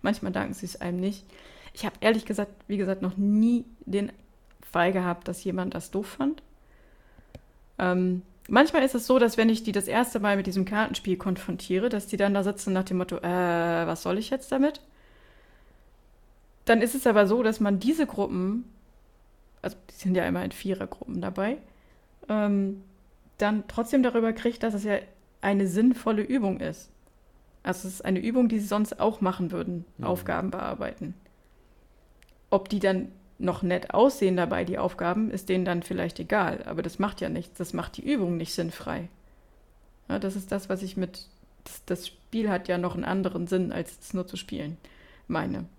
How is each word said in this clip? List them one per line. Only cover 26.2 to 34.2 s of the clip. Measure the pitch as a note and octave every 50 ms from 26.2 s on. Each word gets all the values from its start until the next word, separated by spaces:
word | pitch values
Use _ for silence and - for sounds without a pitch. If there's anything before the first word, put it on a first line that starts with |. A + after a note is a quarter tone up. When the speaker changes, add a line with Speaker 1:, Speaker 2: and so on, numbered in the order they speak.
| G#3
Speaker 1:
Übung | - B3+ C4+ G#3+ G3 F#3+ -
ist. | D#3+ D#3 D#3 - - - _ _ _ - _ _ _ _ _ - _ _ _ - _
Also | F3+ F3+ - -
es | F#3 F#3
ist | - -
eine | - F#3+ F#3
Übung, | - A3+ A#3 C4 B3 A3+
die | A3+ G#3+
sie | G3+
sonst | G3+ G#3 G#3 G#3+ G#3 - -
auch | - G#3+ G#3+ -
machen | G3+ F#3 F#3 - F3+ E3
würden, | F#3 E3+ E3+ F3+ F3+ E3+ F3 - -
Speaker 2:
Mhm. | - -
Speaker 1:
Aufgaben | F3 F3+ F3+ - - E3 E3+ F3+ F#3+
bearbeiten. | - F#3+ - - - - - - - - - E3 F3+ - - - _ _ _ _ _ _ _ _ _ _ - _ _ _ _ _ _ _ - _ - _ _ _
Ob | - G3 G3 -
die | G#3+ G3+
dann | F#3+ F#3+ F#3+ F#3 - - - - - - - _
noch | - F3+ F3 -
nett | - F3 F3+ F3+ - - -
aussehen | F#3+ A#3 C#4 C4+ -